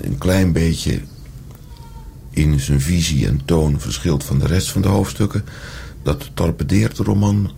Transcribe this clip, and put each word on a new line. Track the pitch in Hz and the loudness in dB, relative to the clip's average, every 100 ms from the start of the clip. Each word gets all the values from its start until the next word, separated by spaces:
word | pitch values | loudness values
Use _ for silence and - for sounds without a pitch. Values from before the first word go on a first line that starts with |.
een | - - | -6 -2
klein | 90 92 90 | 2 4 4
beetje | 82 82 76 - - - - - - - - - - - - - - - | 2 2 0 -2 -4 -6 -16 -18 -18 -18 -20 -20 -20 -18 -18 -18 -18 -6
in | - 76 71 | 0 4 4
zijn | 69 71 | 2 2
visie | 71 87 80 71 50 | 4 2 2 2 2
en | - | 0
toon | - 82 76 71 | 2 2 4 2
verschilt | - - 87 71 | -2 -2 0 0
van | - 67 | 0 0
de | 69 | 2
rest | 90 - | 2 0
van | 98 | 0
de | 98 | 2
hoofdstukken, | 98 98 - 104 101 - - - - - - | 2 2 0 -2 -2 -6 -10 -14 -14 -14 -6
dat | 71 - - | -4 -4 -4
torpedeert | - 85 - 69 98 107 - | -2 -2 0 0 2 2 0
de | |
roman | 101 101 104 101 95 | 0 2 2 2 0